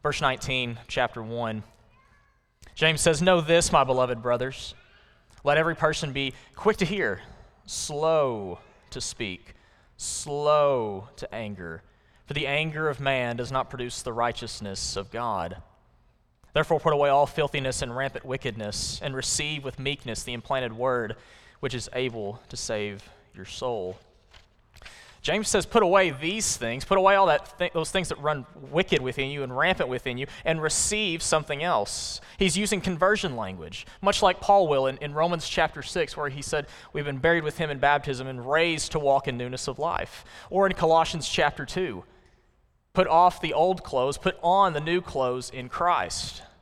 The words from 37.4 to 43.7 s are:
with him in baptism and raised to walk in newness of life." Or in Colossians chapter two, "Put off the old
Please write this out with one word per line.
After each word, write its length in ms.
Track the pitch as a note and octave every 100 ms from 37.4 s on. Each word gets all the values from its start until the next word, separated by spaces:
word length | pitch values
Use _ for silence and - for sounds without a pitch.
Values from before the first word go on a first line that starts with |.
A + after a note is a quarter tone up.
| D3+
with 120 | -
him 120 | D#3+
in 100 | C#3
baptism 480 | C#3+ D3 D3 B2+ C3
and 240 | B2+ B2
raised 400 | D#3 E3+ D#3 -
to 80 | D#3
walk 300 | C#3+ C3+ C3+
in 80 | B2
newness 320 | B2 B2 -
of 100 | C3
life." 460 | D#3+ F3 - - - - -
Or 180 | F#3 G3
in 60 |
Colossians 560 | F#3+ E3 D#3+ D#3+ E3 -
chapter 360 | - D3 - C#3
two, 380 | F#3 F3+ F#2 - - _ _ _ _ _ _ _
"Put 160 | - F#3
off 320 | D#3+ F3+ -
the 140 | D#3+
old 280 | D3+ F3